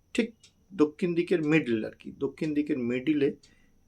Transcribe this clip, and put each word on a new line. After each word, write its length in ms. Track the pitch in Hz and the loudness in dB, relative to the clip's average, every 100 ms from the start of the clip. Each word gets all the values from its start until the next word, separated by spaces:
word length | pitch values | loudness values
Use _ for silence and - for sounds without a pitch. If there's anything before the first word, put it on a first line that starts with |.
| _ | _
ঠিক 200 | - 233 - - _ _ | -2 -2 -4 -20 _ _
দক্ষিণ 400 | 196 151 - 175 | 0 2 2 -2
দিকের 280 | 170 175 175 | 0 0 0
মিডল 420 | 151 160 123 113 | 4 2 2 -2
আর 80 | 110 | -4
কি, 200 | - - | -10 -16
দক্ষিণ 420 | - 139 - 160 | -6 -6 -4 -4
দিকের 240 | 147 151 135 | -2 -2 -2
মিডলে 580 | 120 127 131 151 139 - - _ _ _ | -2 -2 0 2 0 -2 -14 _ _ _